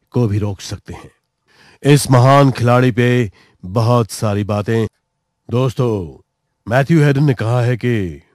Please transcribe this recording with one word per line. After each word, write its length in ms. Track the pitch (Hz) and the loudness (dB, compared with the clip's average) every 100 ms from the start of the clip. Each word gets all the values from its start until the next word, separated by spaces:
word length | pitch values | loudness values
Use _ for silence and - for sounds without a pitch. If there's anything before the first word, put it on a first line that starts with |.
| _ | _
को 180 | 123 117 | -2 -2
भी 100 | 104 | -2
रोक 220 | 101 95 | -6 -8
सकते 320 | - 92 - | -12 -14 -16
हैं। 180 | 82 - _ _ _ _ _ _ _ | -20 -20 _ _ _ _ _ _ _
इस 280 | 135 143 - | 2 2 4
महान 400 | 127 131 139 139 | 4 6 6 4
खिलाड़ी 400 | 120 117 123 127 | 2 0 2 2
पे 420 | 110 123 123 107 - _ _ | 0 0 0 -2 -8 _ _
बहुत 460 | 90 107 117 123 113 | -8 -2 0 0 0
सारी 340 | - 117 101 | -4 -4 -4
बातें। 420 | 104 104 104 113 110 _ _ _ _ _ - | -4 -4 -4 -4 -4 _ _ _ _ _ -6
दोस्तों, 720 | 120 131 - 123 107 82 80 _ _ _ _ - | -4 -2 -2 -4 -4 -8 -16 _ _ _ _ -4
मैथ्यू 340 | 123 139 165 | -2 2 2
हेडन 220 | 147 135 | 2 2
ने 100 | 151 | 0
कहा 260 | - 110 123 | 0 -2 -2
है 160 | 120 120 | -2 -2
कि 460 | 120 117 90 76 _ | -2 -4 -4 -10 _